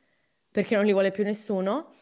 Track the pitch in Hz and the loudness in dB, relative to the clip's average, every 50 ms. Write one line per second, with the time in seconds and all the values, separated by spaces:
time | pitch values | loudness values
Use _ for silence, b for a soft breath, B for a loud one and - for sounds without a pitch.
0 | _ _ _ _ _ _ _ _ _ _ _ 214 196 - 233 208 202 214 202 190 | _ _ _ _ _ _ _ _ _ _ _ -4 -2 0 2 2 4 4 4 4
1 | 196 196 190 196 208 202 214 208 - - 208 190 185 190 214 277 - b b b | 2 0 0 0 -2 -2 -2 -6 -4 -4 -4 -2 0 -2 -2 -2 -4 b b b